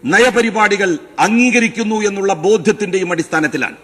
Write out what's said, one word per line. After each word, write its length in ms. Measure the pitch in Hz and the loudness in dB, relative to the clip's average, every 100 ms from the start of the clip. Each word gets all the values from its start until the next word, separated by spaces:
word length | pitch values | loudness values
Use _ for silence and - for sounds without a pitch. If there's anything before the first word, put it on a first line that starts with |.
നയപരിപാടികൾ 920 | 123 190 247 214 226 208 208 202 196 160 - - | 0 2 4 2 0 0 0 2 0 -2 -6 -2
അംഗീകരിക്കുന്നു 760 | 170 226 247 247 233 - 214 | 2 4 2 2 0 -2 -4
എന്നുള്ള 380 | 214 208 196 196 | -2 -2 -2 -2
ബോധ്യത്തിന്റെയും 800 | 180 170 220 170 - 202 185 180 | 0 2 2 2 -2 -2 -4 -2
അടിസ്ഥാനത്തിലാണ്. 640 | 170 160 160 156 143 123 - | -4 -2 -2 -2 -4 -6 -10